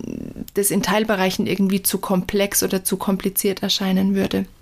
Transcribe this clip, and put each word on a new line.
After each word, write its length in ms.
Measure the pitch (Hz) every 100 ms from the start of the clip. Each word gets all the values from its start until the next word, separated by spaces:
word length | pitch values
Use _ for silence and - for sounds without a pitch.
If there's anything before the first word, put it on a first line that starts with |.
| - 50 50 - -
das 160 | - 196
in 120 | 190
Teilbereichen 640 | 165 202 220 196 185 185 202
irgendwie 360 | 185 190 196
zu 160 | - 190
komplex 640 | - 185 - 202 202 -
oder 220 | 190 190
zu 120 | - 190
kompliziert 680 | - 190 196 - 202 185
erscheinen 520 | 196 - 190 190 190
würde. 320 | 196 190 190 190 -